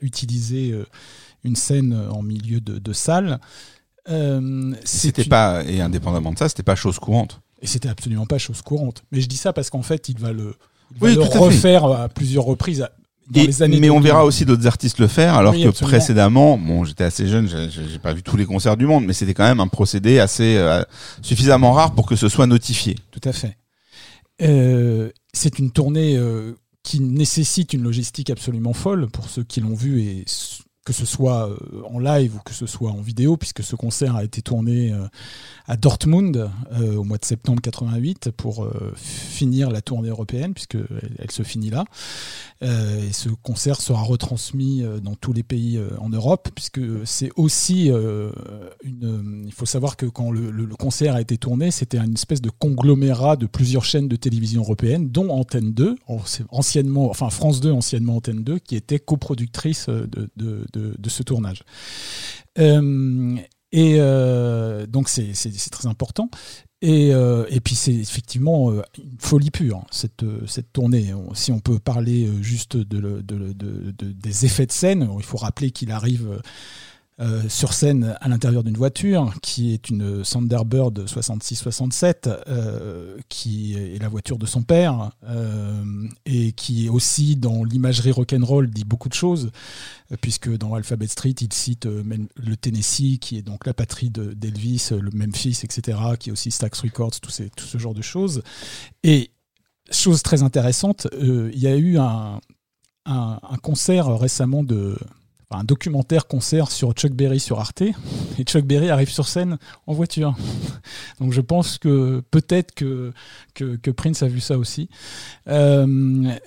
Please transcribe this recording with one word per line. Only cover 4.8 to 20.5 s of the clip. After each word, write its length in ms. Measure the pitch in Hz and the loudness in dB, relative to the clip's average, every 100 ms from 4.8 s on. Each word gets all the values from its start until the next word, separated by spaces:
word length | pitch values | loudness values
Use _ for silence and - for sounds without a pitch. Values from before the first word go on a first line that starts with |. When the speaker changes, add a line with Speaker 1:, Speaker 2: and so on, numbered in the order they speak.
Speaker 1:
c'est 240 | - - 151 | -6 0 0
Speaker 2:
C'était 140 | - | 0
Speaker 1:
une 60 | 123 | 4
Speaker 2:
pas, 340 | 120 104 87 | 4 4 2
et 160 | 71 95 | -2 0
indépendamment 520 | 87 87 90 87 80 | 0 -2 -2 -2 -2
de 60 | 85 | -2
ça, 100 | 156 | -2
c'était 160 | - | 0
pas 100 | 98 | 0
chose 240 | 95 95 90 | 0 0 -2
courante. 420 | - 117 107 - _ _ | 0 0 0 -8 _ _
Speaker 1:
Et 60 | 101 | -6
c'était 220 | 120 117 | -4 -4
absolument 360 | 107 117 107 110 | -6 -4 -4 -2
pas 120 | 139 | -2
chose 240 | - 113 | -4 -10
courante. 420 | - 147 135 - - | -4 -2 -2 -6 -6
Mais 80 | 135 | -2
je 80 | 127 | -2
dis 80 | 131 | -2
ça 160 | 196 | -2
parce 180 | 175 135 | -2 -4
qu'en 120 | 135 | -6
fait, 260 | 120 160 - | -4 -4 -4
il 100 | 117 | -6
va 140 | 113 | -4
le, 240 | 110 104 - _ _ _ | -6 -8 -12 _ _ _
il 60 | 120 | 2
va 80 | 220 | 6
Speaker 2:
Oui, 80 | |
Speaker 1:
le 60 | 156 | 6
Speaker 2:
tout 80 | 156 | 6
à 20 | |
fait. 80 | 226 | 8
Speaker 1:
refaire 460 | 180 - 185 180 | 10 10 10 8
à 240 | 143 127 120 | 8 4 0
plusieurs 360 | - 135 135 | -2 0 2
reprises 380 | 123 131 - 147 | 2 0 -2 -2
à, 80 | 123 - _ _ - | -6 -10 _ _ 0
dans 120 | 127 | 6
Speaker 2:
Et, 40 | 147 | 6
Speaker 1:
les 160 | 135 | 6
années 160 | 156 151 | 6 8
Speaker 2:
mais 120 | 151 | 8
on 60 | 147 | 10
Speaker 1:
deux 20 | |
mille. 80 | 147 | 8
Speaker 2:
verra 180 | 151 | 8
aussi 220 | 147 135 131 | 8 6 4
d'autres 200 | 120 127 | 6 4
artistes 340 | - 135 - | 2 0 4
le 60 | 110 | 4
faire, 280 | - 170 | 6 6
alors 180 | 139 101 | 8 6
Speaker 1:
Oui, 120 | 170 | 8
Speaker 2:
que 40 | 143 | 6
Speaker 1:
absolument. 300 | - 139 147 | 4 4 6
Speaker 2:
précédemment, 580 | 156 107 101 127 151 123 | 6 6 6 8 8 6
bon, 280 | 80 82 | 2 0
j'étais 200 | 82 76 | 0 0
assez 220 | 87 - 95 | -2 0 2
jeune, 200 | 113 104 | 2 2
j'ai, 220 | 82 82 | 0 -6
j'ai, 180 | 80 78 | -6 -8
j'ai 120 | 80 | -6
pas 160 | 82 | -4
vu 80 | 80 | -6
tous 160 | - 101 | 0 0
les 80 | 101 | 2
concerts 320 | 98 107 107 | 2 2 4
du 80 | 139 | 4
monde, 180 | 151 | 4
mais 80 | 95 | 2
c'était 220 | 92 95 | 0 0
quand 100 | 90 | 4
même 160 | 107 123 | 6 6
un 80 | 92 | 2
procédé 500 | - 101 101 107 131 | 2 2 4 6 6
assez, 380 | 98 - 113 | 6 4 4